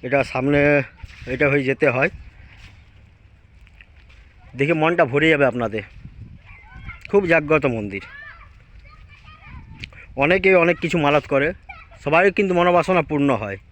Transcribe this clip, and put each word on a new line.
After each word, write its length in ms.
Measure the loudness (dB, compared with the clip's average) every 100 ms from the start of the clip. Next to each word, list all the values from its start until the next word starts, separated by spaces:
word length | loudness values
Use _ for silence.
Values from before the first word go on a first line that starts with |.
এটা 220 | 0 -2
সামনে, 580 | 0 -2 0 2 4 2 -2 -12 -20 -16 -10
এটা 220 | 0 0
হয়ে 140 | 2
যেতে 240 | 0 0 0
হয়। 220 | 2 -2 -4 -20 -20 -20 -20 -20 -20 -20 -20 -20 _ -20 -20 _ -20 -20 -20 -20 -20 -20 -20 -20 -20 -20 -4
দেখে 160 | 0
মনটা 320 | 2 2 2
ভরে 240 | 0 2 2
যাবে 180 | 4 2
আপনাদের, 360 | 0 -4 -6 -10 -20 -20 -20 -20 -20 -20 -20 -20 -20 -18 -18 -2
খুব 160 | 0 2
জাগ্রত 400 | 0 2 0 0
মন্দির। 360 | -4 -6 -10 -14 -20 -20 -20 -20 -20 -20 -20 -20 -20 -20 -20 -20 -20 -20 -20 -20 -18 -18 -20 -16 -4
অনেকে 380 | 0 2 4
অনেক 240 | 4 2 0
কিছু 200 | -2 0
মালত 280 | 2 0 0
করে, 260 | -2 -2 -6 -18 -20 -20 -12
সবারই 280 | 0 2 2
কিন্তু 220 | 2 0
মনোবাসনা 480 | 2 2 2 2 -2
পূর্ণ 320 | 0 -2 0 0
হয়। 200 | -4 -10 -14